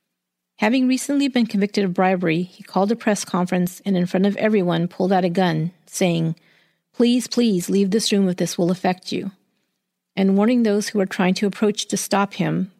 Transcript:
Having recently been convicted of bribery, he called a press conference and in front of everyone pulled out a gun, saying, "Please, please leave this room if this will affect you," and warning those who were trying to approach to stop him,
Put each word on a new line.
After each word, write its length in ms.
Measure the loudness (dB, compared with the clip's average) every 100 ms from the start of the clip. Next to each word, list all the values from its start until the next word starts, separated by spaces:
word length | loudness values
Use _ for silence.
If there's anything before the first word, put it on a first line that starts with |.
| _ _ _ _ _ _
Having 320 | 0 2 2
recently 400 | 0 0 0 0
been 180 | 0 0
convicted 400 | 0 0 0 0
of 80 |
bribery, 480 | 2 2 2 0 -2
he 220 | -4 -10
called 280 | -6 -2 0
a 40 | 0
press 280 | 0 -2
conference 560 | -2 -2 0 0 -2 -4 -2
and 100 | -2
in 120 | 0
front 180 | 0 0
of 100 | 0
everyone 500 | 0 2 0 0 -2
pulled 260 | -2 0
out 100 | 2
a 60 | 2
gun, 400 | 0 0 0 -4 -8 _
saying, 480 | -2 0 0 -2 -4 _ _ _ _ _
"Please, 340 | 0 2 2 0
please 420 | 0 2 0 0
leave 220 | 0 2
this 200 | 0 0
room 160 | 2 2
if 100 | 0
this 200 | -4 -2
will 140 | -2
affect 400 | 0 -2 -2 -6
you," 220 | -8 -8 -14 _ _ _ _ _ _ _ -2
and 200 | 2 4
warning 280 | 4 2
those 260 | 2 0 -2
who 80 | -2
were 80 | -2
trying 300 | 0 0 2
to 100 | -2
approach 400 | 0 -2 -2 -6
to 100 | -6
stop 380 | -2 0 0 -2
him, 360 | -2 -2 -4